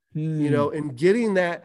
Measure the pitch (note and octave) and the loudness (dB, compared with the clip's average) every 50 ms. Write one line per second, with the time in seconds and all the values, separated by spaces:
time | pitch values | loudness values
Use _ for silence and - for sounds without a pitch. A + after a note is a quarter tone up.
0 | _ _ _ D#3 D#3 D#3+ D#3 D3+ D3 C#3+ C#3+ D3 C#3+ C#3+ - D3+ D3 D3 B2+ A#2+ | _ _ _ -6 -6 -4 -2 -2 0 0 2 2 0 0 -2 -4 -6 -6 -6 0
1 | D#3 F3+ G#3 A#3+ A#3 G#3+ F#3+ F#3 F3+ E3+ E3+ D#3 - | 2 2 4 4 2 2 2 2 0 0 -2 -6 -10